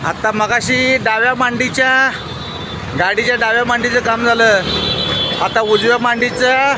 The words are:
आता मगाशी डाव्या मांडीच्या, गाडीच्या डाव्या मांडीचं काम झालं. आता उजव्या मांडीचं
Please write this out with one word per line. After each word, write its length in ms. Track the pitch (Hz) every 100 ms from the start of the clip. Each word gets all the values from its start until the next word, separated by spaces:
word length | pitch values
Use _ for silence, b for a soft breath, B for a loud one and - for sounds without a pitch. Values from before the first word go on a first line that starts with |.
आता 280 | 143 175 220
मगाशी 640 | 214 214 240 185 254 254 262
डाव्या 380 | 214 220 240
मांडीच्या, 760 | 254 247 240 254 - 262 262 269 - - - - - - - - 175
गाडीच्या 380 | 180 208 240 247
डाव्या 280 | 226 233
मांडीचं 360 | 240 240 240 240
काम 260 | 233 226 233
झालं. 360 | 233 226 202 - - - - - - - -
आता 200 | 185 226
उजव्या 380 | 214 214 226 240
मांडीचं 760 | 240 233 247 - 254 262 277